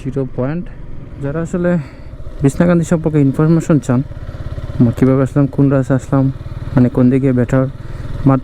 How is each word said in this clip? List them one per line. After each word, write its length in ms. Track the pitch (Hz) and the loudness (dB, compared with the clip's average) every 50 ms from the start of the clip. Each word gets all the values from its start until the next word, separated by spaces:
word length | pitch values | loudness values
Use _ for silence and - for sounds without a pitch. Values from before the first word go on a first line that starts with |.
জিরো 220 | - 135 127 139 135 131 - | -8 -6 -4 -4 -4 -4 -4
পয়েন্ট। 280 | - 123 135 156 175 180 - - - - - - - - - - - | -4 -4 -4 -4 -6 -8 -8 -10 -12 -12 -10 -10 -10 -12 -12 -12 -8
যারা 180 | 139 139 - 165 165 | -8 -6 -4 -4 -4
আসলে 240 | 160 - 175 175 175 175 170 135 - - - - - - - - - - - | -4 -2 -2 0 0 0 0 -2 -6 -12 -16 -16 -14 -14 -12 -12 -10 -4 0
বিছনাকান্দি 420 | - 139 - - 175 175 175 170 160 - | 0 0 2 2 2 4 4 2 2 0
সম্পর্কে 260 | 180 160 160 160 151 151 139 | 0 0 0 0 2 2 2
ইনফরমেশন 500 | 135 131 - 156 156 165 165 147 - 165 135 - | 2 2 2 4 4 4 2 4 2 2 2 2
চান, 140 | - 123 123 143 - - - - - - - - - - - - - - - | 2 0 0 0 -2 -8 -12 -12 -12 -10 -10 -8 -8 -8 -8 -8 -4 0 2
আমরা 140 | 127 117 123 - | 2 2 4 4
কীভাবে 240 | 127 131 131 135 135 | 4 4 4 4 2
আসলাম, 200 | 123 - 147 139 135 - | 0 2 2 0 2 2
কোন 120 | - 143 139 139 | 2 2 4 4
রাস্তা 200 | 135 131 - 139 127 | 2 2 2 0 -2
আসলাম, 240 | - - 139 135 131 135 135 - - - - - - - - | 0 0 0 2 2 0 -2 -4 -8 -10 -10 -10 -6 0 2
মানে 140 | 127 123 123 - | 4 4 4 4
কোন 80 | 131 127 123 | 4 4 4
দিকে 160 | 135 135 135 135 123 123 | 4 4 2 2 2 2
বেটার, 280 | 120 113 135 131 131 135 - - - - - - - - - - - - | 2 2 2 0 0 0 -4 -10 -12 -12 -10 -10 -8 -8 -4 0 2 2
মাঠ 100 | 135 254 | 4 4